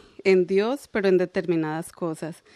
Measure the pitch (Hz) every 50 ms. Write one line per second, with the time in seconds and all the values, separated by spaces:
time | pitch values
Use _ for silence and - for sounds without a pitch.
0 | - - _ - - 196 190 185 180 175 196 196 208 233 277 285 - - - 226
1 | 196 196 185 180 180 175 - 196 175 170 170 160 160 156 156 160 165 - - -
2 | 180 165 160 - - 156 175 - _ _ _